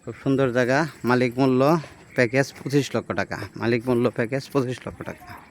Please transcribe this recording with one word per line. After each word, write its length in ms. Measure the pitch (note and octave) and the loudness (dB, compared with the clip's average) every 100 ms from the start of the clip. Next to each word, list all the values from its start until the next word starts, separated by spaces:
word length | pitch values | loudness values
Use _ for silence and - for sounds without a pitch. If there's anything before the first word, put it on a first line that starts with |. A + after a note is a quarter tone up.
খুব 140 | - A2+ | -14 -6
সুন্দর 240 | C3+ C3+ C3+ A#2+ | 0 2 2 2
জায়গা। 220 | A#2+ C3+ D#3+ - A#2 | 2 2 0 -4 0
মালিক 220 | B2 B2+ B2 | 2 2 2
মূল্য 200 | C3+ B2+ C#3 E3+ - - - - | 2 4 4 2 -2 -20 -8 0
প্যাকেজ 320 | A#2+ C3 C#3 - | 0 2 -2 -4
পঁচিশ 280 | C#3+ C#3+ C3 A#2 | -2 0 0 -4
লক্ষ 140 | - G2+ | -4 -4
টাকা, 180 | F#2+ F#2+ G#2 - | -4 -6 -10 -4
মালিক 200 | G#2+ A#2+ B2 | 0 0 0
মূল্য 160 | A#2+ A#2+ - | 0 0 0
প্যাকেজ 260 | A2+ C3+ - | -4 -4 -4
পঁচিশ 260 | C#3+ B2+ B2 - | -4 -2 -6 -12
লক্ষ 140 | - - | -12 -14
টাকা। 160 | F2+ - - - | -14 -16 -20 -20